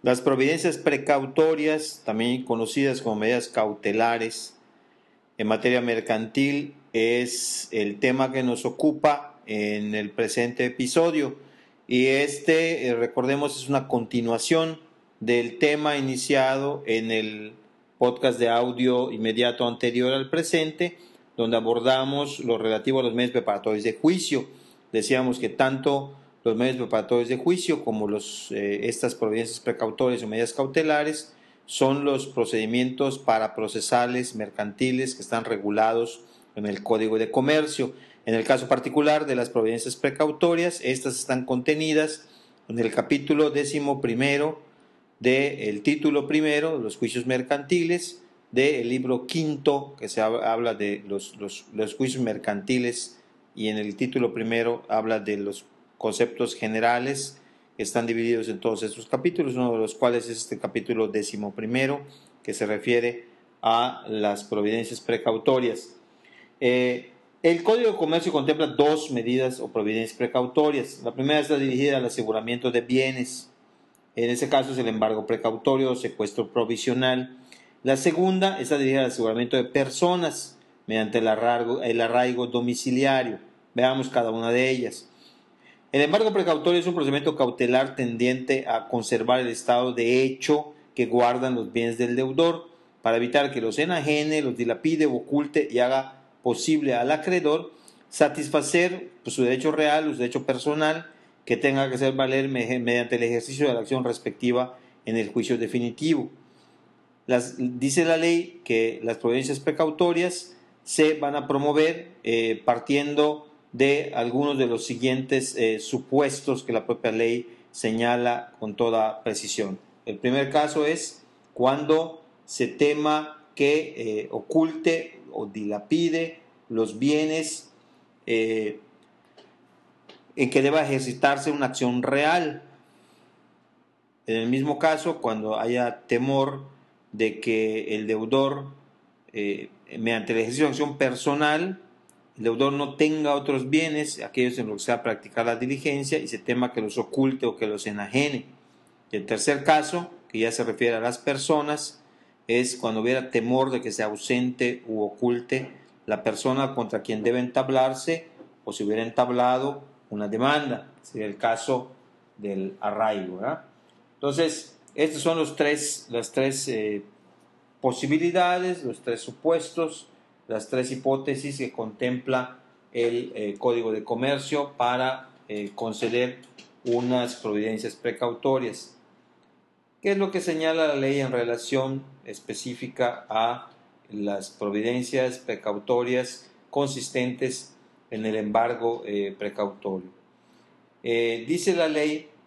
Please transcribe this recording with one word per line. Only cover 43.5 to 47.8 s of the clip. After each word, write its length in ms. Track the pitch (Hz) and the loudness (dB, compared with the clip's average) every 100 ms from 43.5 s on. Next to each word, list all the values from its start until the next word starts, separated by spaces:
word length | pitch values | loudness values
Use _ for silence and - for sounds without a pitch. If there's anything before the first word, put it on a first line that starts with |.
| 143 139 151 143 135 | 2 -2 -2 -2 -2
primero 600 | 127 117 139 143 151 - - _ _ _ _ _ | -2 0 2 2 0 -4 -16 _ _ _ _ _
del 600 | 123 131 139 135 110 104 | 2 4 2 -2 -4 0
título 460 | 139 151 147 147 139 | 0 2 2 2 2
primero, 500 | 151 156 147 160 151 | 2 2 2 0 -2
los 180 | 107 - | -6 -4
juicios 300 | 117 120 123 | -4 -2 0
mercantiles, 960 | 127 127 143 139 180 | -2 0 -2 0 0